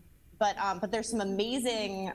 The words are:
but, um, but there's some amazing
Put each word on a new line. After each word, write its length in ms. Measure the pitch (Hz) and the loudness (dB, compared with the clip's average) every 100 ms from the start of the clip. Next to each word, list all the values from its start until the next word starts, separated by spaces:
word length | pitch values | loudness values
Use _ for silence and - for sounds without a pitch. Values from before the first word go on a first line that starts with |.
| - - - - | -20 -20 -20 0
but, 180 | 208 - | 0 2
um, 220 | 196 180 | 0 0
but 120 | 196 | 0
there's 180 | 220 220 | -2 0
some 120 | 226 | 0
amazing 920 | 196 190 220 262 247 226 208 190 190 | 0 0 0 0 0 0 -2 -2 -4